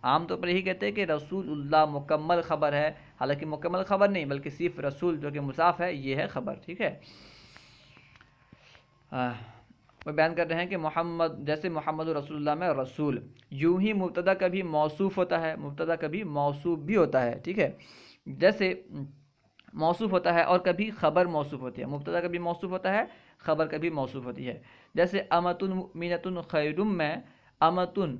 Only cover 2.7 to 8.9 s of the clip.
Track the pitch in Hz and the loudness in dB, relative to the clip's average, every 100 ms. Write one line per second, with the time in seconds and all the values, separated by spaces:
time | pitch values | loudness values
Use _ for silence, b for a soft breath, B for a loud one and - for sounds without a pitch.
2.7 | 143 151 156 B B 131 143 156 151 165 | 2 0 -2 B B -2 -2 -4 -4 -2
3.7 | 180 190 196 202 196 143 139 143 143 165 | -2 0 4 4 4 -2 -4 -6 -4 -4
4.7 | - 143 143 175 160 147 147 139 135 170 | -2 -6 -2 -2 0 -4 -4 -6 2 2
5.7 | 170 175 151 135 135 202 - 127 135 - | 4 -2 -4 -2 -2 -2 -4 -6 -10 -12
6.7 | 175 202 - B B B B B B B | -4 -4 -4 B B B B B B B
7.7 | B B B B B B B B B B | B B B B B B B B B B
8.7 | B B | B B